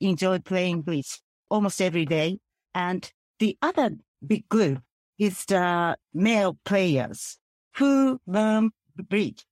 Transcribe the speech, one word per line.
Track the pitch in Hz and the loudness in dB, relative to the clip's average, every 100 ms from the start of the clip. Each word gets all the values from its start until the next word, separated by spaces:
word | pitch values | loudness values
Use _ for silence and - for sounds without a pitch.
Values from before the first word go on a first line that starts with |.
enjoy | 196 175 185 185 | -2 0 0 -2
playing | - 185 180 170 | -2 -2 0 -2
bridge | 156 151 - - _ _ - | -4 -4 -6 -12 _ _ -4
almost | 214 202 - | -2 0 0
every | 185 165 147 | 0 0 0
day. | 160 160 190 _ _ _ | 0 0 -4 _ _ _
And | 185 180 180 - _ _ - | -6 -4 -4 -8 _ _ -2
the | 214 - | -2 0
other | 311 359 233 - _ _ 139 | -2 0 -2 -4 _ _ -4
big | 214 - | -4 0
group | 220 170 135 - _ _ - | 0 2 -2 -8 _ _ -2
is | 202 185 | -2 -2
the | - 190 180 175 170 - _ | 0 0 2 2 0 -4 _
male | 160 214 220 190 143 | -2 2 2 0 -2
players | - 196 185 135 - - - - _ _ _ - | -2 0 2 0 -2 -8 -16 -16 _ _ _ 0
who | 277 269 269 262 - | 2 4 2 0 -2
learn | 196 220 220 220 - _ - | 0 2 2 0 -2 _ -16
bridge | - 202 151 - _ | -4 -2 -2 -6 _